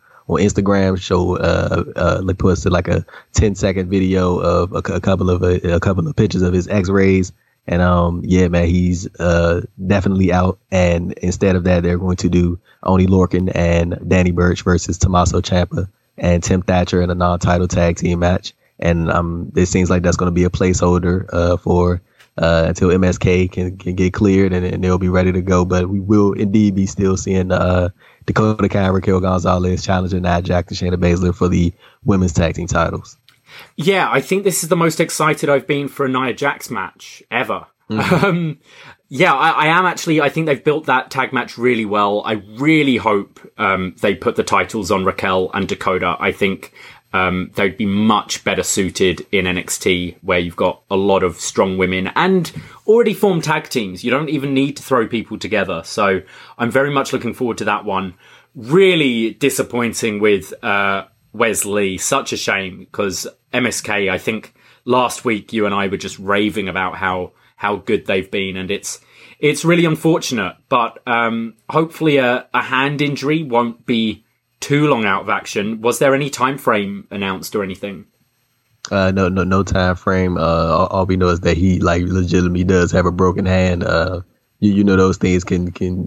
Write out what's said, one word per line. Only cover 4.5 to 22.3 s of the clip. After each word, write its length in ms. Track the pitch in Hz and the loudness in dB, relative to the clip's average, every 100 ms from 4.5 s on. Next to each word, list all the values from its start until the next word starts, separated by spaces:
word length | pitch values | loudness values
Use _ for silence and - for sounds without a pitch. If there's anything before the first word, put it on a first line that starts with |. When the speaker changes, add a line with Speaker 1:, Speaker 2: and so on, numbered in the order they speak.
| 87 90 | 0 0
Speaker 1:
a 80 | - | -4
cou-, 140 | - | -4
a 60 | 90 | -2
couple 280 | 98 95 92 | 0 0 2
of, 140 | 90 | 2
uh, 160 | 90 90 90 | 2 0 0
a 120 | 85 | 0
couple 260 | 101 95 80 | 0 0 -2
of 80 | |
pictures 280 | 73 104 95 | 0 0 2
of 120 | 90 | 0
his 140 | 92 87 | 0 0
x-rays. 640 | 104 90 98 95 95 92 - _ _ - | -2 0 2 4 4 0 -6 _ _ -4
And, 160 | 87 | 0
um, 400 | 90 90 85 87 | 2 4 2 0
yeah, 220 | 85 90 90 | 2 2 4
man, 220 | 87 85 | 2 2
he's, 400 | 90 90 87 82 - | 2 2 0 -6 -4
uh, 440 | 87 85 85 87 - - | 0 2 2 0 -4 -6
definitely 480 | 95 101 95 95 92 | -2 0 2 2 2
out. 280 | 90 92 - _ | 2 2 -2 _
And 420 | 95 87 85 90 | 0 2 2 -2
instead 420 | - 90 90 98 92 | -4 -4 0 2 2
of 80 | |
that, 180 | 90 90 | 2 2
they're 160 | 85 90 | 2 0
going 200 | 92 90 | 0 -2
to 100 | 90 | 0
do 320 | 87 87 87 _ _ | 2 2 0 _ _
Oney 220 | 92 92 92 | 0 2 4
Lorcan 440 | 95 90 90 92 | 4 4 2 0
and 460 | 87 85 85 85 82 85 | 0 2 2 0 -4 0
Danny 240 | 92 90 | 2 2
Burch 320 | 87 90 85 | 2 2 2
versus 340 | 90 90 - 87 | 2 0 0 0
Tommaso 440 | 92 90 87 92 | 2 2 2 0
Ciampa 480 | - 90 87 - 95 - _ - | 0 0 0 -4 -6 -10 _ -4
and 240 | 90 87 | 0 2
Tim 220 | - 92 | 2 0
Thatcher 400 | 90 90 90 90 | 2 0 2 0
in 80 | 90 | 0
a 60 | 90 | 0
non-title 500 | 87 87 92 87 90 | 0 0 2 2 2
tag 300 | 90 85 85 | 2 0 0
team 240 | 87 85 | -2 0
match. 340 | 87 92 - - _ - | 0 0 -4 -18 _ -6
And, 320 | 85 85 82 | -2 0 0
um, 400 | 85 85 85 85 85 | 0 -2 -4 -4 -2
it 100 | 90 | 0
seems 240 | 95 90 | 2 2
like 140 | 90 | 2
that's 120 | 87 85 | 0 0
gonna 140 | 90 | 0
be 140 | 87 | 2
a 60 | 90 | 0
placeholder, 760 | - 92 90 90 90 87 92 - | 2 0 2 2 2 2 -2 -2
uh, 240 | 85 85 87 | -2 0 0
for, 440 | - 87 90 90 - _ _ | 0 2 2 0 -6 _ _